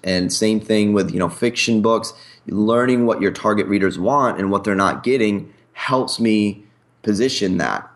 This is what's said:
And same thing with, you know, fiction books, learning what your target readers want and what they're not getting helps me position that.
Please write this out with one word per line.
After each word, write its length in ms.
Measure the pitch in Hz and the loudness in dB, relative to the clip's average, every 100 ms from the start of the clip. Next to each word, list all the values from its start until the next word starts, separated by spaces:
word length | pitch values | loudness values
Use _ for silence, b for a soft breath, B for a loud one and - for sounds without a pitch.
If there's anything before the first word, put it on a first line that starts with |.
And 280 | 92 92 90 | -4 -2 -2
same 280 | - 110 110 | 0 0 0
thing 320 | 107 107 104 | 0 2 2
with, 200 | 104 90 | 2 0
you 60 | 92 | -2
know, 100 | 87 | -4
fiction 520 | - 120 120 - 110 | -2 -2 -2 0 2
books, 320 | 110 113 113 B B B - | 2 0 -2 B B B -6
learning 580 | 98 107 117 123 123 117 | -2 2 2 2 2 2
what 160 | 107 | 0
your 80 | 98 | -2
target 360 | - 107 104 92 | 0 0 0 0
readers 300 | 98 95 85 | 0 0 0
want 400 | 92 143 123 - | 0 2 0 0
and 120 | 98 | -2
what 140 | 98 | -2
they're 100 | 104 | 0
not 300 | 98 98 67 | 0 0 0
getting 440 | 120 131 107 101 - B _ | 0 2 2 0 -6 B _
helps 460 | - - 131 123 - | -12 -2 -2 -2 0
me 460 | 113 110 104 104 b b _ _ | 2 2 0 -4 b b _ _
position 560 | - 101 131 - 98 92 | -2 0 0 0 -2 0
that. 300 | 65 50 - | -2 -4 -8